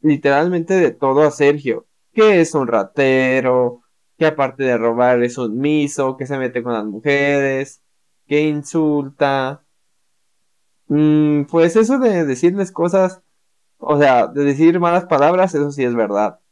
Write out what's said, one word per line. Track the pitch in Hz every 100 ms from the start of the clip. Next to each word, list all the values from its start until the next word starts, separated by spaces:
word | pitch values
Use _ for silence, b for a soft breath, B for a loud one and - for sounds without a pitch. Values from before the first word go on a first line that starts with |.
literalmente | 156 147 139 143 170 180 165 190
de | 160
todo | - 135 135
a | 151
Sergio, | 147 143 147 135 - _ _ _
que | - 214 190
es | 165 151
un | 127
ratero, | 117 98 - 135 131 131 131 127 127 123 123 _ _ _ _
que | 156
aparte | 151 135 123
de | 131 120
robar | 117 117 123 123
es | 120 123
un | 120 113
miso, | 143 151 143 - 131 135
que | 135
se | 139
mete | 127 123
con | 120
las | 113 107
mujeres, | 104 143 139 143 143 139 135 135 - _ _ _ _ _
que | 147
insulta. | 151 151 143 165 156 147 139 139 143 135 131 147 _ _ _ _ _ _ _ _ _ _ _ _ _
Mm, | 147 151 151 151 147 143
pues | 170 170 190
eso | 220 269
de | 247 185 151
decirles | 127 170 196 190
cosas, | - 170 190 185 185 _ _ _ _ _ _
o | - 147
sea, | 143 123 -
de | 139
decir | 143 139 160 175
malas | 170 175 -
palabras, | 147 147 180 190 160
eso | 147
sí | 143
es | 127 120
verdad. | 107 101 104 - _